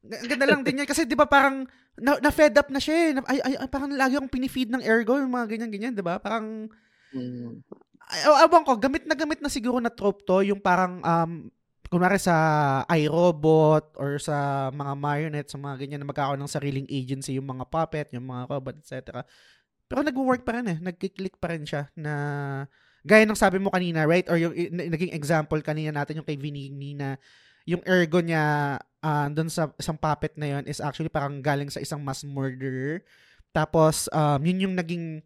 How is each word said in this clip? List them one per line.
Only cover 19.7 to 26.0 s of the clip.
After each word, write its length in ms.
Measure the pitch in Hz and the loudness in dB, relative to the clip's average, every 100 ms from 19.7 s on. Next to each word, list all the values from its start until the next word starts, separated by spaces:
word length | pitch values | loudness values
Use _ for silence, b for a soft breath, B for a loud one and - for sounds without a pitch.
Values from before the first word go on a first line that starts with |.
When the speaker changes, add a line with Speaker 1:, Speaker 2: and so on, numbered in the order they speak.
| _ _ | _ _
Speaker 1:
Pero 160 | 254 | -2
nagwo-work 400 | 302 254 262 247 | -2 0 0 0
pa 160 | 247 233 | 0 -4
rin 80 | 233 | -2
eh. 120 | 160 | -4
Nagki-click 560 | 180 175 190 - 190 _ | -6 -6 -8 -6 -8 _
pa 160 | 165 | -6
rin 80 | 165 | -6
siya 240 | 151 147 143 | -6 -6 -6
na, 180 | - 151 147 143 143 143 135 139 b b b 147 | -8 -6 -4 -4 -4 -4 -6 -10 b b b 4
gaya 160 | 214 | 6
ng 160 | 214 214 | 6 4
sabi 240 | 196 185 | 2 4
mo 80 | 196 | 0
kanina, 320 | 185 175 160 | 0 0 2
right? 240 | 156 175 - | 4 4 2
Or 80 | |
yung 160 | 170 165 | 0 0
i-, 160 | 156 170 | -2 -4
na-, 240 | 170 165 | -4 -4
naging 240 | 160 180 | -2 -2
example 480 | 160 143 160 151 156 | -4 0 0 0 -4
kanina 320 | 151 151 156 | -2 -4 -4
natin 240 | 147 | -4